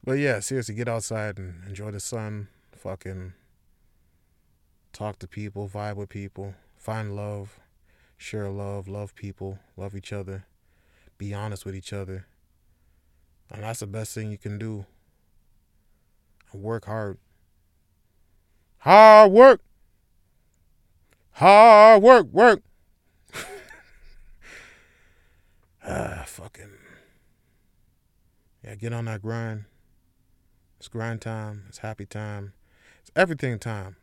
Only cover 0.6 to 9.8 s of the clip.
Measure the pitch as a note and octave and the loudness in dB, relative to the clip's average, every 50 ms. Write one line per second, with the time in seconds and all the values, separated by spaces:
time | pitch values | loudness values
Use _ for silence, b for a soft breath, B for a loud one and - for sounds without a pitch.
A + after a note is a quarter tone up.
0.6 | A#2+ - G#2+ G#2 A#2+ A#2+ A#2 A2+ G#2+ - A2+ A2 G#2+ G#2+ G2+ G2 F#2+ F#2 F2+ E2 | -8 -8 -10 -10 -8 -8 -8 -8 -8 -10 -10 -10 -10 -10 -12 -14 -16 -18 -18 -20
1.6 | F2+ G2 G2+ F#2+ G#2 G#2+ G#2 G2+ - - - A2+ A2 G#2+ G#2+ G#2 G2+ G2 _ _ | -18 -18 -18 -16 -14 -14 -14 -14 -14 -12 -12 -12 -12 -12 -12 -14 -16 -18 _ _
2.6 | _ _ - - - F#2+ F#2 F#2+ - F#2+ F#2+ F#2+ F#2 F#2 F2+ _ _ _ _ _ | _ _ -20 -18 -16 -16 -16 -14 -14 -16 -16 -14 -16 -18 -20 _ _ _ _ _
3.6 | _ _ _ _ _ _ _ _ _ _ _ _ _ _ _ _ _ _ _ _ | _ _ _ _ _ _ _ _ _ _ _ _ _ _ _ _ _ _ _ _
4.6 | _ _ _ _ _ _ _ - A2 G#2+ G2+ - - F#2 - - G#2 G#2 G2 G2+ | _ _ _ _ _ _ _ -14 -12 -12 -12 -14 -18 -20 -16 -16 -16 -14 -14 -14
5.6 | G#2 G2 F#2+ G#2 G#2 G#2+ G#2 G2+ G#2 G2+ - G2 G2+ G2 _ - G2 G2+ F#2+ - | -14 -14 -12 -12 -12 -12 -12 -12 -14 -14 -14 -16 -16 -16 _ -16 -16 -16 -18 -20
6.6 | _ _ _ _ - - A2 A2 A2 G#2 G2+ G2+ G#2 G#2 G#2 G2+ G2 G2 - - | _ _ _ _ -14 -12 -12 -10 -10 -12 -12 -12 -12 -12 -12 -14 -14 -18 -20 -20
7.6 | _ _ _ _ _ _ _ _ _ _ _ _ - - - A2 G#2 G2 G2 G2+ | _ _ _ _ _ _ _ _ _ _ _ _ -20 -14 -12 -10 -10 -10 -10 -12
8.6 | G2+ G2 G2+ G2+ F#2+ F#2+ F#2+ G2+ G#2 G2 - - - G2+ F#2 - G2 G2 F#2+ G2 | -12 -12 -12 -14 -14 -14 -14 -14 -14 -16 -16 -16 -16 -16 -14 -12 -14 -14 -14 -16
9.6 | _ _ _ - | _ _ _ -18